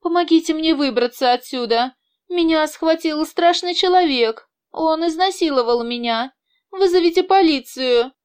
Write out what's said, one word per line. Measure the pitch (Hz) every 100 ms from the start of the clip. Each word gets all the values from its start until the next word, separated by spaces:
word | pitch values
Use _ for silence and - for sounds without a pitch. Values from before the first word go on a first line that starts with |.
«Помогите | 349 339 349 330 330
мне | 311 320
выбраться | 302 285 247 240 - 254
отсюда. | 254 - 262 240 226 254 _ _ _ _
Меня | 349 330 320 302
схватил | - 320 330 330 302
страшный | 311 - 339 349 359
человек. | 349 370 370 349 262 226 226 _ _ _
Он | - 320 320 339
изнасиловал | 320 370 381 330 277 233 240
меня. | 233 240 240 226 254 _ _ _ _
Вызовите | 381 381 359 339 339
полицию», | 370 392 339 285 254 - 254 240 247 _